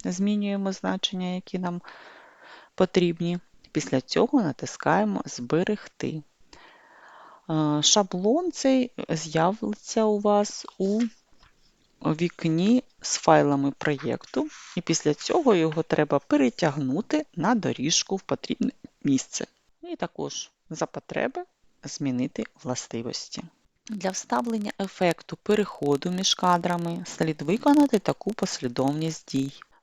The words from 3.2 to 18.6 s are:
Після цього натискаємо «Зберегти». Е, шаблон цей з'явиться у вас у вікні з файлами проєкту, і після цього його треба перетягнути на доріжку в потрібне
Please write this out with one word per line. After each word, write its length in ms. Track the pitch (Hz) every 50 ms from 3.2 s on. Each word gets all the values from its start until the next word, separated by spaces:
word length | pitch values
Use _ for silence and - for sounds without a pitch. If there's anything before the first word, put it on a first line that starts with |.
| 175 170 175 175 - _ - - - - _
Після 280 | 156 - - - 131
цього 420 | - - - - 202 254 - 269 202
натискаємо 800 | 156 127 - - - - - - 147 160 185 214 214 196 - -
«Зберегти». 960 | - - - 123 - 156 160 185 - 208 - - - - _ - - 160 156 - - _ _ - _ - - - - - - - - - - - - - - - - - - _ -
Е, 320 | 160 156 151 151 147 147 147
шаблон 720 | - - 214 202 185 - 180 185 208 254 330 370 349 -
цей 380 | - - 269 262 262 247 247 - - - -
з'явиться 960 | 165 156 160 160 151 160 165 180 214 - 220 202 214 - - - - 226 220
у 140 | 214 208 208
вас 480 | 202 208 208 208 208 - - - - - - -
у 220 | 190 196 208 220 240 220 - _ _ _ - _ - _ _ _ _ _ _ _ _ _ _ _ -
вікні 800 | 151 156 151 175 170 - - - 165 160 165 185 208 240 254 - - _ _
з 160 | - - -
файлами 560 | - - - 160 151 147 143 143 139 139 139 139 -
проєкту, 680 | - 151 147 135 - 117 120 - - - - 254 302 302 - - - - -
і 40 | -
після 340 | - - 160 - - 151 147
цього 400 | - - - - 359 302 262 208
його 280 | 170 160 160 151 165 160
треба 360 | - - 151 151 147 151 143
перетягнути 1080 | - _ 294 294 269 240 - - 175 156 135 151 139 127 131 180 240 - - 302 294 - _
на 180 | 175 - 196 254
доріжку 640 | 220 175 - - - 127 151 165 - - - 196
в 40 | 190
потрібне 500 | - - 139 - - - - -